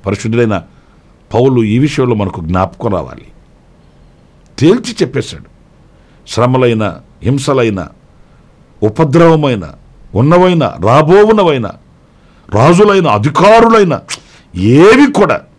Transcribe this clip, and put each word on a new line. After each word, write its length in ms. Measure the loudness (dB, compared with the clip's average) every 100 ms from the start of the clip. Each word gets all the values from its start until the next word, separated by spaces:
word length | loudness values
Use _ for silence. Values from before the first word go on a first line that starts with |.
పరిశుద్ధుడైన 580 | -6 -6 -4 -2 -2 -4 -10 _ _ _ _ _ _
పౌలు 300 | 0 0 0
ఈ 160 | 0 0
విషయంలో 360 | -2 -2 -2
మనకు 260 | -2 -4 -8
జ్ఞాపకం 520 | -6 -4 -4 -6 -6
రావాలి. 320 | -6 -8 -18 -20 -20 _ _ _ _ _ _ _ _ _ _ _ -2
తేల్చి 360 | 0 0 -4 -8
చెప్పేశాడు, 440 | -6 -6 -10 -16 -20 _ _ _ _ _ _ _ -12
శ్రమలైన, 680 | -4 -2 0 0 -2 -6 -8 _ _
హింసలైన, 640 | -4 -4 -2 -2 -2 -4 -10 _ _ _ _ _ _ _ _ _
ఉపద్రవమైన, 880 | -4 -2 0 2 4 2 0 -4 -8 -20 -20 -20 -8
ఉన్నవైన, 480 | -2 0 2 2 0 -2 -2
రాబోవునవైన, 840 | 0 2 4 4 4 2 0 -2 -6 -12 _ _ _ _ _ _ -6
రాజులైన, 540 | 0 2 4 4 2 0
అధికారులైన 920 | -2 -2 0 4 4 4 2 2 -2 -8 -18 _ -20 _
ఏవి 560 | -4 2 4 6 6 2
కూడా 300 | 2 -2 -2 -8